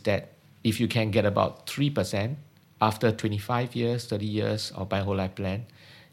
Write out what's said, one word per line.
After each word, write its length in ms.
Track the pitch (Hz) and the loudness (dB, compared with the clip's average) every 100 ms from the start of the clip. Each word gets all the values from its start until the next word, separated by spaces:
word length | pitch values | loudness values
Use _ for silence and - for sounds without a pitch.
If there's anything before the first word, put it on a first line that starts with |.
| 107 | 0
that 220 | 98 - - - - | 0 -2 -16 -20 -4
if 160 | 113 107 | 0 2
you 80 | 107 | 2
can 240 | 117 110 | 2 2
get 120 | 110 | 4
about 460 | 101 98 98 - - | 4 4 2 0 -8
three 220 | - 143 | -2 0
percent 480 | 147 92 101 113 147 - _ _ - | 0 0 0 -2 -4 -12 _ _ 0
after 300 | 110 104 120 | 0 4 2
twenty-five 640 | 110 110 101 - 120 123 120 | 2 -2 -2 -2 -2 -2 -2
years, 320 | 117 120 - | -2 -2 -2
thirty 180 | 104 107 | -4 -2
years 460 | 104 107 107 - | -2 0 -2 -4
of 160 | - 92 | -8 -2
buy 120 | 98 | -2
whole 160 | 98 98 | 0 0
life 180 | 95 - | -2 -4
plan, 300 | 98 98 120 - - - - | -4 -4 -6 -16 -20 -20 -20